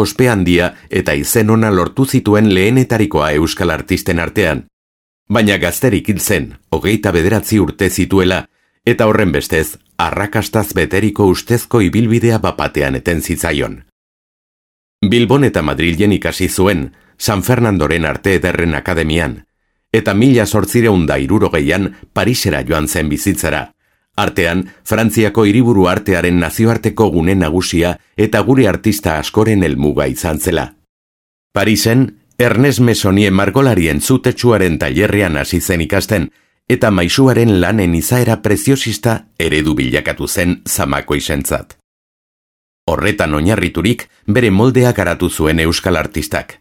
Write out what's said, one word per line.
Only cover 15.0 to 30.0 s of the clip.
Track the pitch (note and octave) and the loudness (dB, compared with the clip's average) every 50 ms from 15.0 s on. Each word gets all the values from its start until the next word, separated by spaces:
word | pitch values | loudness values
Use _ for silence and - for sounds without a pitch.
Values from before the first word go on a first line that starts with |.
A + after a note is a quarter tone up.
| - F#2+ | -2 2
Bilbon | G2+ A#2+ A#2+ G2 B2+ C#3+ C#3 | 2 2 2 4 4 4 2
eta | A2 - F#2 | 2 0 0
Madrilen | D#2+ D2 D2+ - D#2+ F2 E2 D#2 G#2 G#2 F#2+ | -2 -2 -2 0 0 0 0 0 2 2 2
ikasi | E2+ - E2 D#2+ - F#2+ E2 | 0 -2 -4 -4 -4 -4 -4
zuen, | - - F#2 G2+ G2 D#2 C2+ - - _ _ _ _ - | -2 0 0 0 0 0 -4 -8 -10 _ _ _ _ -8
San | - - G#2+ F#2+ F2+ | -4 -2 -2 0 0
Fernandoren | A2 - A#2 A#2+ A2 G2 F2+ D2+ C#2+ D#2+ E2+ D#2+ | 0 0 2 2 2 0 0 0 0 0 -2 -2
Arte | D2+ - - - G2+ F#2+ D#2+ | -2 -4 -2 -2 0 0 0
Ederren | D#2 F2 E2 F2+ E2+ E2 D#2 | 0 -2 -2 0 0 -2 -2
Akademian, | C#2+ - - F2+ E2 D#2+ D#2 D#2 E2+ E2+ C2 A#1 - - _ _ _ _ _ _ _ _ _ | -2 -4 -4 -2 -2 -2 0 0 0 -2 -2 -6 -10 -14 _ _ _ _ _ _ _ _ _
eta | - A2+ - A2 G2 | -2 -2 0 0 2
mila | G2+ A#2+ C#3 C3 B2 G#2 | 2 4 4 4 4 2
zortzireun | F#2+ - G#2+ F#2 - - A#2+ A#2 A2+ G2+ F#2 D#2+ | 2 0 -2 -2 0 0 2 2 2 2 2 2
da | C#2+ C#2 C#2 | 0 0 -2
hirurogeian | C2+ C2+ G2 G#2+ G2 F2 - D#2+ C#2+ C#2+ E2+ G2 G2 F2+ - - - - - | -2 0 0 0 0 0 0 0 0 0 0 -2 -2 -4 -6 -12 -20 -10 -6
Parisera | G2+ F#2+ G#2+ B2+ - - G2 D2 C#2 C2 B1 | -2 -2 0 0 -2 -2 -2 -2 -2 -2 -2
joan | D#2+ D#2 D2+ D2 | -2 -2 -2 -2
zen | - E2+ D#2 D2+ | -2 -4 -2 -2
bizitzara, | D2 - - G2+ F#2 - - D#2+ D2 C#2+ C#2 - _ _ _ _ _ _ _ _ _ - | -4 -4 -2 -2 -2 -2 -2 -4 -4 -4 -6 -8 _ _ _ _ _ _ _ _ _ -4
artean | G#2 - - - F2 E2+ F2 F#2+ F#2 - - _ - - | -4 -2 0 0 0 0 0 -2 -4 -6 -10 _ -8 -4
Frantziako | G#2+ G#2+ A#2 A2 - A2+ A2 G2+ G2+ A#2 A2 | -2 0 0 0 2 2 0 2 2 2 2
hiriburu | G2+ G#2 B2 B2+ A#2 A#2+ G2 F2+ F2 | 4 4 4 4 4 4 4 2 2
artearen | F#2 G#2 - - F#2 E2+ E2 F2 F2 F2 | 2 0 -2 -2 0 0 0 0 2 2
nazioarteko | E2+ D#2 - - A2 A2+ A#2 A2 - A2+ - - A2 F#2+ | 0 0 0 0 0 0 0 0 -2 -2 0 0 0 2
gune | D#2 E2+ D#2+ F2+ G2 | 2 0 0 2 2
nagusia | F#2+ E2 D#2 D2+ F#2 - - - E2 E2 F2 E2+ - _ _ _ - | 2 0 0 0 -2 -2 -2 0 0 0 0 -2 -6 _ _ _ -2
eta | G#2+ G#2+ A2 G#2+ G2 G#2+ | -2 0 0 0 2 2
gure | C3+ C3+ B2 G2 | 2 4 4 2
artista | E2+ E2 - A2 G#2 - - F2+ D#2 D2+ | 2 0 0 -2 -2 0 -2 -4 -4 -4
askoren | D2 - - G#2 A2 A2 A2 G2 F2+ | -4 -4 0 0 2 2 2 2 2
helmuga | D#2 C2+ B1+ C#2+ D2 B1+ C#2 | 0 0 0 0 0 0 0